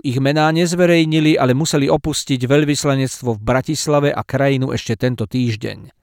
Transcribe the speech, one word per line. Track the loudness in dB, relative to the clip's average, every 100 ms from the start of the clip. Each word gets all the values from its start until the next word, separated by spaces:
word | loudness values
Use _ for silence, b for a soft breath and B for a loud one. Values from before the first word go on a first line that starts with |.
| -4
Ich | 0
mená | 0 2 2
nezverejnili, | 2 0 2 4 4 2 2 2
ale | 4 2
museli | 2 2 0 2
opustiť | 0 -2 -6 -4 -2 2
veľvyslanectvo | 2 2 0 0 0 -2 -4 -6 -4
v |
Bratislave | 0 -2 0 -4 0 2 2
a | -2
krajinu | -4 0 0 0 -2
ešte | -4 -6
tento | -4 -2 -2 -4
týždeň. | -2 -2 -2 -8 -12 -18 _